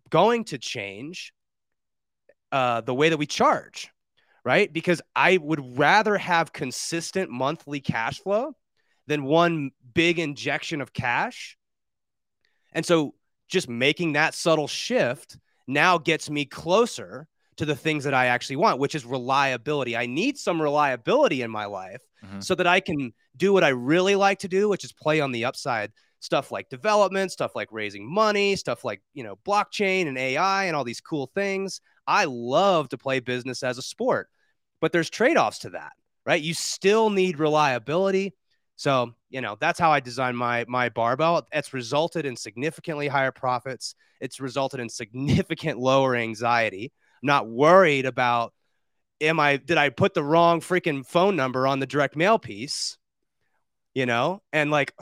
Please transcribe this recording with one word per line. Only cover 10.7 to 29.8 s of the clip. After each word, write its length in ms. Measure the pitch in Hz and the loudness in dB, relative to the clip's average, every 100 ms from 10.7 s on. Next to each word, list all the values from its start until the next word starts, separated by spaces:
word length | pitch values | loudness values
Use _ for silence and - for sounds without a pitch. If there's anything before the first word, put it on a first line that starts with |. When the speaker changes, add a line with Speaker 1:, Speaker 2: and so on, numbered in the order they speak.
| 156 | -8
Speaker 1:
of 120 | 127 | -8
cash. 640 | - 127 127 220 - - - _ _ _ _ _ _ _ _ _ _ _ | -6 -2 -2 -4 -8 -18 -20 _ _ _ _ _ _ _ _ _ _ _
And 120 | 160 165 | -6 2
so 300 | 165 143 - _ _ _ | 2 2 -8 _ _ _
just 180 | 180 117 | -2 -2
making 460 | 117 135 156 170 | 0 2 2 0
that 200 | 147 151 | 0 0
subtle 340 | - 175 156 143 | 0 2 2 0
shift 680 | - - 240 131 139 - - _ _ - | -6 -2 0 0 -2 -12 -20 _ _ -4
now 300 | 143 175 175 | 2 4 4
gets 320 | 160 156 - | 2 -2 -2
me 160 | 147 143 | -6 -6
closer 840 | - 160 196 240 - 90 113 156 _ _ - | -8 0 2 2 -4 -12 -14 -16 _ _ -8
to 80 | 156 | -4
the 100 | 135 | -2
things 300 | 160 151 139 | -2 -2 0
that 80 | |
I 140 | 131 127 | 2 2
actually 280 | 120 - 139 | 0 -2 0
want, 240 | 208 131 | 2 2
which 160 | 139 156 | -2 -4
is 100 | 120 | -6
reliability. 880 | 131 123 135 139 123 127 147 120 117 | -6 0 0 2 -2 -4 -4 -2 -4
I 80 | 123 | -4
need 320 | 131 254 277 | -2 -2 -2
some 240 | 202 165 | -4 -2
reliability 800 | 151 147 143 123 151 247 262 139 | 0 2 0 0 0 2 2 0
in 100 | 117 | -4
my 140 | 107 104 | -6 -8
life 360 | 98 92 104 _ _ | -8 -12 -16 _ _
Speaker 2:
Mm-hmm. 160 | 95 98 | -16 -12
Speaker 1:
so 140 | 95 | -4
that 140 | 175 175 | 0 2
I 140 | 180 | 2
can 320 | 185 151 123 - _ 131 | 0 -6 -6 -12 _ -2
do 160 | 190 | 2
what 120 | 196 | 4
I 60 | 156 | 4
really 460 | 127 123 170 190 196 | 2 2 2 2 2
like 220 | 196 202 | 2 0
to 60 | 190 | -2
do, 220 | 190 208 | -2 0
which 140 | 185 - | -2 -6
is 80 | |
play 280 | - 156 156 | -6 -2 0
on 100 | 139 | 0
the 140 | 120 120 | -2 -4
upside, 460 | - 143 117 104 - _ _ | -4 -6 -4 -6 -12 _ _
stuff 320 | - 156 - | -4 -2 -2
like 180 | 101 - | -10 -10
development, 600 | 127 214 208 190 190 190 | -6 0 4 4 2 -4
stuff 240 | - 123 113 | -4 -6 -4
like 140 | 104 | -8
raising 360 | 110 104 101 110 | -6 -8 -8 -4
money, 480 | 196 220 208 202 196 | 2 2 2 0 0
stuff 300 | - 120 123 | -4 -6 -6
like, 160 | 104 _ 143 | -10 _ -14
you 80 | |
know, 140 | 110 98 | -14 -10
blockchain 640 | - 202 196 - | -2 -2 -2 -2